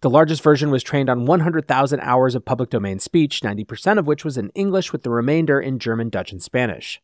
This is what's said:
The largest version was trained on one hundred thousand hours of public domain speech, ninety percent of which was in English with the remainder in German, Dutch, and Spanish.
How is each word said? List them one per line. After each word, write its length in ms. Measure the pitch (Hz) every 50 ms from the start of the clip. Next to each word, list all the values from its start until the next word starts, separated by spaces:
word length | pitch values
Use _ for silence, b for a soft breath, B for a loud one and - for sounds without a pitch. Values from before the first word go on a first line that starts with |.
The 80 | - 131
largest 340 | 120 156 160 151 160 143
version 280 | - 151 151 127 147 147
was 120 | 135 127
trained 280 | - - - 143 135 131
on 160 | 123 123 123
one 140 | 135 175 180
hundred 280 | 156 175 160 160 - -
thousand 320 | 131 131 139 127 147 -
hours 340 | - - 123 127 131 131 127
of 120 | 123 -
public 240 | - 131 120 127 -
domain 300 | - 110 101 98 95 95
speech, 440 | - - - 170 151 139 - - -
ninety 200 | 107 104 101 104
percent 340 | - 117 - - 190 214 208
of 80 | 160
which 180 | 147 147 139 -
was 140 | 160 131 -
in 100 | 101 - -
English 380 | 196 196 196 185 190 - -
with 100 | - -
the 80 | - 123
remainder 500 | 117 120 117 135 151 165 160 143 139 139
in 180 | - 135 131 120
German, 300 | - 117 113 113 117 113
Dutch, 240 | - 92 85 -
and 100 | 98 90
Spanish. 600 | - - - 127 123 110 82 - - - - -